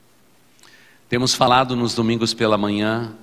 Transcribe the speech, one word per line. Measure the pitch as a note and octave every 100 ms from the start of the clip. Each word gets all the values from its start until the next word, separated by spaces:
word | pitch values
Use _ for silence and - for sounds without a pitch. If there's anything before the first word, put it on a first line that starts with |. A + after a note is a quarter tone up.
| _ _ _ _ _ _ - - - _ _
Temos | B2 B2+
falado | - C3 B2 C3 B2
nos | A#2+
domingos | A#2+ A2+ A#2 A2+
pela | - A2+ G#2
manhã | G#2 G#2 G#2+ A2+ A2+ -